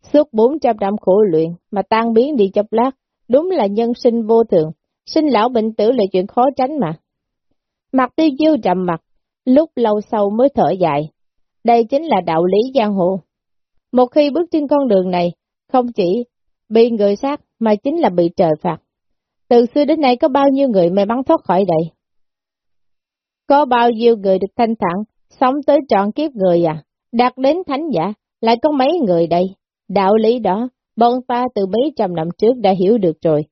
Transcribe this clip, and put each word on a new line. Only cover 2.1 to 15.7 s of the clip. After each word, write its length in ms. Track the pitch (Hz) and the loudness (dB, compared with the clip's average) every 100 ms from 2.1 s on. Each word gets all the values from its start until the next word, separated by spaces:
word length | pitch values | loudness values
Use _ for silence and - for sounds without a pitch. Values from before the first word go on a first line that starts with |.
biến 220 | 220 269 285 | 0 0 0
đi 140 | 196 | 0
chốc 120 | 208 208 | 0 -2
lát, 200 | 220 254 - _ _ _ | -2 -2 -4 _ _ _
đúng 240 | 254 359 | 0 0
là 140 | 349 202 | -2 -2
nhân 280 | 202 233 | -2 -4
sinh 320 | 240 247 233 214 | 0 -2 -2 0
vô 180 | 160 | 0
thường, 280 | 151 185 156 - _ _ - | 2 0 0 -8 _ _ -4
sinh 220 | 320 302 | -2 0
lão 220 | 226 233 | 0 0
bệnh 240 | 240 220 | -2 -4
tử 180 | 220 214 | -2 0
là 120 | 262 196 | 0 0
chuyện 160 | 185 190 | -2 -2
khó 180 | - 262 254 | 0 0 0
tránh 240 | 254 302 | -4 -2
mà." 180 | 170 160 _ _ _ _ _ _ _ _ _ | -6 -6 _ _ _ _ _ _ _ _ _
Mạc 240 | 262 254 - | -2 -2 0
Tiêu 140 | 320 262 | 0 2
Diêu 180 | 311 294 | 0 0
trầm 220 | 208 180 180 | 0 -2 -2
mặt, 160 | 165 _ _ _ _ - | -6 _ _ _ _ 2
lúc 240 | 262 320 - | 2 2 -2
lâu 260 | 226 208 208 | -2 -2 -2
sau 180 | 220 202 | -2 -2
mới 200 | 214 269 240 | 2 0 2
thở 140 | 156 185 | 0 0
dài, 300 | 170 143 156 _ _ _ _ _ | -2 -2 -6 _ _ _ _ _
"Đây 200 | 233 233 | 2 2
chính 200 | 233 277 | 2 -2
là 180 | 330 202 170 | 0 -2 0
đạo 200 | 160 180 | 0 2
lý 260 | 196 262 262 | 0 0 -2
giang 180 | 214 | -2
hồ. 260 | 196 175 190 _ _ _ _ _ _ _ | -2 -2 -4 _ _ _ _ _ _ _
Một 140 | 240 247 | 0 2
khi 240 | 311 294 | 2 0
bước 160 | 269 339 | 0 -2
trên 160 | 330 277 | -4 0
con 200 | 294 269 | 0 2
đường 220 | 196 185 | 0 0
này, 220 | 180 175 - _ _ _ | -2 -4 -6 _ _ _